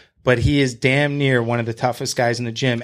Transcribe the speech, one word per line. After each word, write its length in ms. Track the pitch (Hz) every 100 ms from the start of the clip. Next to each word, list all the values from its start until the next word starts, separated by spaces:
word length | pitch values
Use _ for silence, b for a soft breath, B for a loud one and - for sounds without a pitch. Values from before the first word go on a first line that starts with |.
| b b
but 140 | 131 120
he 220 | 127 143
is 120 | 131
damn 440 | 117 127 139 147 143
near 240 | 135 127
one 180 | 117 120
of 60 | 117
the 80 |
toughest 420 | 113 131 - 131 -
guys 220 | 120 117
in 60 | 117
the 60 |
gym 300 | 113 131 117